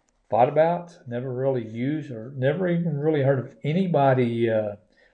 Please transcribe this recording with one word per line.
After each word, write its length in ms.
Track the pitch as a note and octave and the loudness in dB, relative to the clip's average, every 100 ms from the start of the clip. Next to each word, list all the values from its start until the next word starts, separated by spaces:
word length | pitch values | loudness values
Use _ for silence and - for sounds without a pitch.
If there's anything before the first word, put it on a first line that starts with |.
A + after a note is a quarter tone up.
| _ _ - | _ _ -2
thought 180 | G#2+ C3+ | 2 2
about, 480 | D3 E3 F3 F3 - C3 | 4 2 0 -6 -18 -10
never 260 | A#2+ C3+ | -8 -6
really 340 | B2 C3+ B2+ G#2+ | -4 -2 -2 -4
used, 420 | A2+ C3 D#3 C#3 | -6 -4 -4 -6
or 200 | A2+ A#2 C#3 | -12 -12 -2
never 340 | C3 E3+ F3+ | 0 0 0
even 280 | E3+ E3+ C#3 | 0 0 -2
really 240 | D#3 D3+ | 0 2
heard 180 | C3 C3+ | 2 2
of 160 | - - | -2 -8
anybody, 880 | C#3+ E3+ F#3 D3 C#3 B2+ A#2+ A#2 A2+ | -2 0 2 2 4 4 2 2 2
uh, 260 | A2 G#2 G#2 _ _ _ | 2 -2 -6 _ _ _